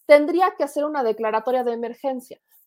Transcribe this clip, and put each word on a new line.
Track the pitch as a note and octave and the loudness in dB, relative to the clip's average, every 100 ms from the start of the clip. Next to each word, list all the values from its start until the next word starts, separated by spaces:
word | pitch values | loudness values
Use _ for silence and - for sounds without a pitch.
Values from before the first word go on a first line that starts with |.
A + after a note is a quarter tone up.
tendría | - D4 D4 E4+ F#4+ F#4 | 6 6 6 2 0 0
que | |
hacer | C#4+ D4+ | -4 -2
una | D4 D4 | -4 -2
declaratoria | A3+ A3 A3 A3 B3 B3+ | -2 -2 -4 -4 -2 -2
de | A#3+ | -2
emergencia. | A#3 A#3 A#3+ C#4 B3+ - - _ _ | -4 -8 -8 -8 -8 -12 -20 _ _